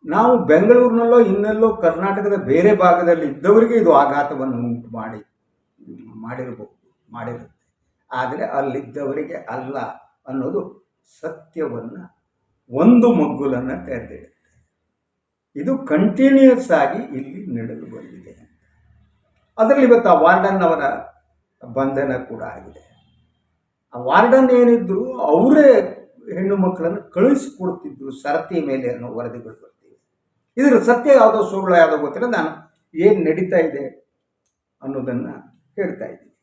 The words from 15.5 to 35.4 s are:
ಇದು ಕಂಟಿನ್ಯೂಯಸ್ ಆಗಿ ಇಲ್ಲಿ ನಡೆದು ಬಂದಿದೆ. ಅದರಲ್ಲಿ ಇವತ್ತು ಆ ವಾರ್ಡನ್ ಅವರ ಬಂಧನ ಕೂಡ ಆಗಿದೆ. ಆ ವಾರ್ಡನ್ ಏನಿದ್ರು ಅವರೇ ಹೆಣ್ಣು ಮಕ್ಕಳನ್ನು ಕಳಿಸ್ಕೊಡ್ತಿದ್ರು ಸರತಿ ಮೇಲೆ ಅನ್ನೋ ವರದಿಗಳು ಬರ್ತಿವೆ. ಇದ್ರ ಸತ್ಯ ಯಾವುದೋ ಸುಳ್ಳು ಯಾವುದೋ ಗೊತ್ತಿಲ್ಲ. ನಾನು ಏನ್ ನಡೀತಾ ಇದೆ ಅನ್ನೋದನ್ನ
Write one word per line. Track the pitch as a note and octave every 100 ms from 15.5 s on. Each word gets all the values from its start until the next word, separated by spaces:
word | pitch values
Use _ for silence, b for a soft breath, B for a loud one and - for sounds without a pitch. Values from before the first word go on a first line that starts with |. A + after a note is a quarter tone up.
| D3
ಇದು | - C4+
ಕಂಟಿನ್ಯೂಯಸ್ | - D3+ G#3+ - C4+ C4+ C4 B3 -
ಆಗಿ | D#3+ C#3+ -
ಇಲ್ಲಿ | B3+ C3 C3+ - - A#2+
ನಡೆದು | A2 - -
ಬಂದಿದೆ. | - - - - - _ _ _ _ _ _ _ _ _ _ _ -
ಅದರಲ್ಲಿ | A3 C#4 B3+
ಇವತ್ತು | A#3 A3+
ಆ | E3
ವಾರ್ಡನ್ | E3 F#3 F#3+ F#3+
ಅವರ | E3+ D#3 C#3+ - - _ _ _ _ _ B2
ಬಂಧನ | A#2+ C3+ C3+ C#3 B2+
ಕೂಡ | - A2
ಆಗಿದೆ. | - - - - _ _ _ _ _ _ _ _ _ _ _
ಆ | B2
ವಾರ್ಡನ್ | B2+ - A#3+ C4 C4
ಏನಿದ್ರು | B3 A#3+ A#3 F3+ F#3+ - B2+
ಅವರೇ | - D#3 B3+ D#4 C#4+ A#3 - - - _ -
ಹೆಣ್ಣು | E3+ F#3+ G3+
ಮಕ್ಕಳನ್ನು | F#3 F#3 E3 F#3+ -
ಕಳಿಸ್ಕೊಡ್ತಿದ್ರು | F3 A#3 C#4+ - - F3+ E3+ D3+ C3 C3+
ಸರತಿ | C3+ D3 D#3 - E3+ C#3+
ಮೇಲೆ | C3 B2
ಅನ್ನೋ | A#2 A#2+
ವರದಿಗಳು | A2 A#2+ A#2+ A2+
ಬರ್ತಿವೆ. | A2 _ _ _ _ _ _ _ _ _ -
ಇದ್ರ | C#4 A#3+
ಸತ್ಯ | - A#3+ C#4+ C4+
ಯಾವುದೋ | A3 A3 G3+
ಸುಳ್ಳು | G3 F#3 F3
ಯಾವುದೋ | D#3+ D3+
ಗೊತ್ತಿಲ್ಲ. | D3 F#3+ A#3+
ನಾನು | G#3 D#3 - _ _ _ D#3+
ಏನ್ | F#3+ G3+ D#3+
ನಡೀತಾ | D#3+ F#3 F#3
ಇದೆ | D#3+ C#3 C3 - _ _ _ _ _ _ _ _
ಅನ್ನೋದನ್ನ | C3+ C3+ B2 A#2+ - -